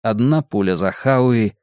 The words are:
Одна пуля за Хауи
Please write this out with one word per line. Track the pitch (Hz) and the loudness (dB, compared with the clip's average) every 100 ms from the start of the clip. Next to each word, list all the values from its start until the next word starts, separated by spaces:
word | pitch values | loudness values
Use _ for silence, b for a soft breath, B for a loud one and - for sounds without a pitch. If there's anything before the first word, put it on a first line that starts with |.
Одна | 113 107 127 156 | -4 0 2 0
пуля | 143 104 98 87 | -2 -2 -2 0
за | 95 | -4
Хауи | - 131 131 127 120 104 - | -2 0 2 2 2 -2 -4